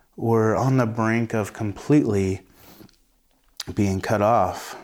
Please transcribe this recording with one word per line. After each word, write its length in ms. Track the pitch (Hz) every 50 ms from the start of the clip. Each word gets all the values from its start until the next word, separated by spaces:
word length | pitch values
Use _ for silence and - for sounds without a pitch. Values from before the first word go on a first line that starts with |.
| _ _ _
were 360 | - 113 113 117 113 110 110 107
on 220 | 87 120 131 131
the 100 | 131 120
brink 480 | 113 113 117 110 110 113 117 117 110 -
of 200 | 110 101 - -
completely 880 | - 113 104 98 - - - 143 151 - 113 104 98 95 95 95 - - _ _ _ - - - - - - _ _ _ _ _ _ _ _ _ _ _ _ _ - - - 92
being 280 | 107 101 98 95 98
cut 200 | - - 117 104
off. 540 | 104 107 120 110 92 92 - - - - - -